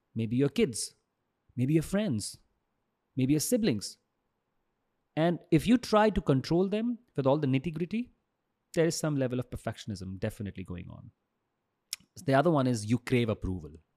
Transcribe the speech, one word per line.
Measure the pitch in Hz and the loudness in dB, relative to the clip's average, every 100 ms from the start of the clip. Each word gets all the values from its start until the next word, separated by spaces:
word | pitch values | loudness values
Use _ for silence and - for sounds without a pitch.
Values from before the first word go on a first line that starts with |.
| _ | _
maybe | 110 110 120 | -6 -2 0
your | 143 | 0
kids, | - 208 - - - _ _ _ _ _ - | 2 0 -2 -10 -14 _ _ _ _ _ -4
maybe | 127 | 2
your | 160 | 2
friends, | 147 196 214 110 - - _ _ _ _ _ _ _ - | 2 -2 -2 -4 -6 -12 _ _ _ _ _ _ _ -2
maybe | 127 | 2
your | 151 | 2
siblings. | - 247 214 107 - - _ _ _ _ _ _ _ _ _ _ _ - | 2 0 2 0 -6 -16 _ _ _ _ _ _ _ _ _ _ _ 0
And | 165 170 - | 0 0 2
if | 156 180 | 2 4
you | 240 | 2
try | - 214 220 | 4 4 4
to | 190 | 2
control | - 135 - 170 196 | 2 0 2 0 2
them | 208 233 233 _ - | 0 -2 -6 _ -2
with | 131 | 2
all | 151 | 2
the | 143 | 2
nitty-gritty, | 135 151 156 175 220 247 _ _ _ _ _ _ | 0 -2 -6 -6 -6 -8 _ _ _ _ _ _
there | - 156 | 0 0
is | - | 0
some | 160 143 | -2 0
level | 127 123 | 0 -2
of | - | -6
perfectionism | 120 - - - 95 95 95 | -8 -8 -10 -10 -10 -10 -6
definitely | 110 - 101 92 92 | -6 -6 -10 -10 -12
going | 87 - | -12 -12
on. | - 117 _ _ _ _ _ _ _ _ - _ - - | -18 -20 _ _ _ _ _ _ _ _ -16 _ -10 2
The | |
other | 135 160 | 4 4
one | 151 127 | 4 2
is | 117 104 | 0 0
you | 123 | -2
crave | - 127 117 | 2 2 2
approval. | 101 92 92 76 78 _ | -2 -4 -6 -8 -18 _